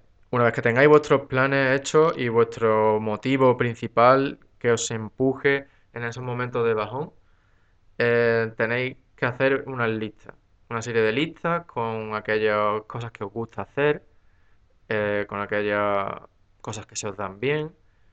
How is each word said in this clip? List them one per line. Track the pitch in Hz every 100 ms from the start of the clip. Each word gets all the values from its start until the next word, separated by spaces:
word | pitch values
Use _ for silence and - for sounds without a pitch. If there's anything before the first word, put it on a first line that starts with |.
| _ _ _
una | 123
vez | 117
que | -
tengáis | 120 117 147
vuestros | 151 151 139
planes | - 131 135 139 135 135
hechos | 135 156 160 -
y | 120
vuestro | 113 113 - 113 110 110 107
motivo | 110 104 131 135 131 120
principal | 120 117 117 - 123 135 139 - _ _
que | 120
os | 113 -
empuje | 117 110 - 131 131 143 139 139 _ _
en | 117
esos | 117 127
momentos | 123 123 123 120 117
de |
bajón, | 107 104 127 165 - _ _ _ _ _ _ _ -
eh, | 120 120 117 117 113 113
tenéis | 113 123 127 - _ _
que | 131
hacer | 123 135 135 -
unas | 131 117
listas, | 110 110 - - - _ _ _
una | 117
serie | 117 113
de | 110
listas | 117 160 160 170 170
con | 170 - 113 113 110
aquellas | 107 107 107 107 104 104 107 -
cosas | 120 117
que | -
os | 101
gusta | 113 113 -
hacer, | 98 - 147 165 - _ _ _ _ _ _ _ _
eh, | 107 104 104 101
con | 101
aquellas | 101 104 104 104 104 101 98 - - _ _ _
cosas | - 107 -
que | -
se | 107
os | 98
dan | 98 98
bien, | 127 151 156 - _ _ _